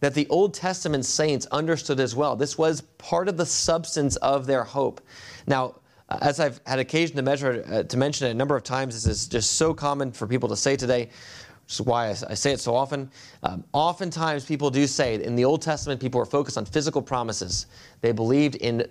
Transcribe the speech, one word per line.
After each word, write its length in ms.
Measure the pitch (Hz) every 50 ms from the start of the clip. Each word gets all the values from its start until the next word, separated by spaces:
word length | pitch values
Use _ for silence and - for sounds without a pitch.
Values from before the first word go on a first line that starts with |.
that 120 | - 143 131
the 140 | 151 143 -
Old 240 | 143 175 202 202 -
Testament 540 | - - 185 185 180 - 165 151 139 120
saints 400 | - - - 156 156 143 120 -
understood 540 | - - 147 156 160 165 147 - - 143 131
as 140 | 135 120 113
well. 220 | 127 147 143 127
This 220 | 107 143 143 - -
was 240 | 160 156 160 156 - - _ -
part 300 | - - 175 170 185 196
of 100 | 190 160
the 80 | 175
substance 720 | 165 - - - - 165 170 165 - - 160 143 139 123
of 300 | - - 135 139 139 127
their 180 | 135 135 127 113
hope. 360 | 110 123 139 135 117 - - - - - - - - - - -
Now, 300 | - 139 131 127 - - - _ _ _ _ _ -
uh, 80 | - -
as 180 | - 143 139 143
I've 220 | 160 143 123 - -
had 140 | 123 135 131
occasion 360 | 127 - - 160 170 165 -
to 60 | 139 127
measure, 420 | 135 143 139 143 131 123 113 -
uh, 180 | - 107 110 -
to 120 | - -
mention 300 | 123 135 147 143 - 139
it 60 | 120 117
a 20 |
number 220 | 117 135 139 147
of 60 | 127 -
times, 320 | - 127 131 135 131 113
this 120 | 113 110
is 200 | - 107 101 -
just 260 | - - 117 107 - -
so 200 | - 160 160 160
common 400 | - 143 143 143 143 139 127 117
for 140 | - 113
people 240 | 104 123 127 123 110
to 60 | 110
say 200 | 110 - 139 139
today, 320 | 135 127 120 127 123 117 113 - - - - - - - - - - _
which 100 | - -
is 60 | -
why 280 | 117 123 117 120 117 107
I, 20 |
I 240 | 101 - 117 - 107
say 180 | - - 143 139
it 80 | 123
so 140 | - 120 117
often. 360 | 127 139 135 147 139 135 135 - - - - - - -
Um, 220 | - 92 170 160 - -
oftentimes 720 | 139 156 170 175 - 196 175 139 156 165 160 151 143 131
people 240 | - 156 135 147 143
do 180 | 123 139 143
say 300 | 135 135 - 143 123 113
that 80 | 107 -
in 100 | 117 120
the 120 | 120 123
Old 160 | 131 151 156 -
Testament, 360 | 160 151 135 - 147 139 127
people 200 | 127 131 127 123
were 80 | 117
focused 320 | - - 143 143 131 - 117
on 80 | 104
physical 340 | - - 156 139 156 - 143
promises. 680 | 127 - 135 123 117 113 104 - 92 90 87 - - - - - - - - - -
They 100 | 117 117
believed 440 | 107 113 110 131 143 151 143 131
in 300 | - - 120 117 117 - -